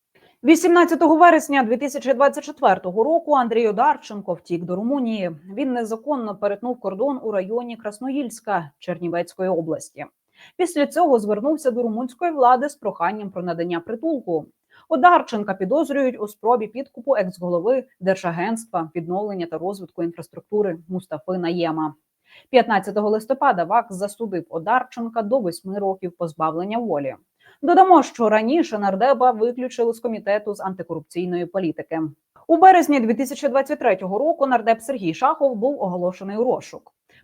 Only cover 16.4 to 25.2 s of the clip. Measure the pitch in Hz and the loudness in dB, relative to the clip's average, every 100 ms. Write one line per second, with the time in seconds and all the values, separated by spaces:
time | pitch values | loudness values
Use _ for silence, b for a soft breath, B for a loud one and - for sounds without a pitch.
16.4 | 220 247 214 240 277 - 233 247 185 180 | 0 0 0 -8 -12 -8 -2 0 0 -6
17.4 | 180 175 190 262 254 _ 185 185 180 165 | -4 -2 0 0 -2 _ -2 -2 -2 -4
18.4 | 190 226 - 180 160 175 165 180 208 190 | -4 -4 -6 -6 -6 -8 -6 -4 -4 -6
19.4 | 170 160 170 196 180 - 170 170 160 - | -8 -6 -6 -8 -12 -8 -8 -8 -16 -18
20.4 | - 208 202 165 165 185 185 151 - 185 | -6 -2 -2 -4 -8 -10 -8 -10 -6 -4
21.4 | 170 175 165 160 156 151 _ _ b b | -4 -2 -2 -2 -4 -6 _ _ b b
22.4 | _ 254 226 202 196 202 208 220 220 262 | _ 2 4 0 -2 -2 0 0 -2 0
23.4 | 285 196 170 226 226 185 202 - 226 180 | 0 0 0 0 0 -4 -8 -6 -6 -6
24.4 | 160 165 165 247 240 - 233 226 | -6 -6 0 0 -2 -8 -8 -6